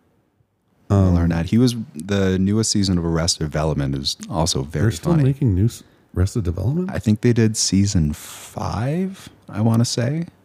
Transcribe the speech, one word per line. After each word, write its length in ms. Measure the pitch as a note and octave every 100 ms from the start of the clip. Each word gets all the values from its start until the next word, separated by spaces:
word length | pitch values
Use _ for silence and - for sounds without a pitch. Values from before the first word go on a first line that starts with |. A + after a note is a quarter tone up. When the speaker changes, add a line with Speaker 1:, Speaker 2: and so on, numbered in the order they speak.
| _ _ _ _ _ _ _ _ -
Speaker 1:
Um, 220 | G2+ F#2
Speaker 2:
Will 60 | F2
Arnett. 280 | E2+ E2 E2
He 120 | A2+
was, 180 | B2 A#2 -
the 440 | - F#2+ G2+ F#2+ F#2
newest 320 | F#2+ G#2+ A2
season 280 | G#2 F#2+ F2+
of 60 |
Arrested 400 | E2 D#2+ E2+ -
Development 500 | D#2 D2+ D#2 D2 C#2
is 220 | C2+ C#2+ - -
also 340 | F2 E2 C2
very 220 | C#2 D#2
Speaker 1:
they're 60 | G#2+
still 200 | - -
Speaker 2:
funny. 100 | E3+
Speaker 1:
making 300 | C3+ C#3 C3
new 120 | F#2 A2+
s-, 160 | - - _ _ -
Arrested 280 | F#2 -
Development? 460 | F2 F2 G2 D#3+ F#3
Speaker 2:
I 80 | -
think 220 | - G#2+
they 120 | B2
did 240 | A#2 A2 G#2+
season 560 | - F#2+ G2+ F#2+ D2+
five, 1160 | D2+ - - - - G2 F#2 B2+ E3 F#3+ G3 - - -
I 120 | G2+
wanna 240 | A2+ A2+
say. 420 | A#2+ - A#2+ D#3 E3+ -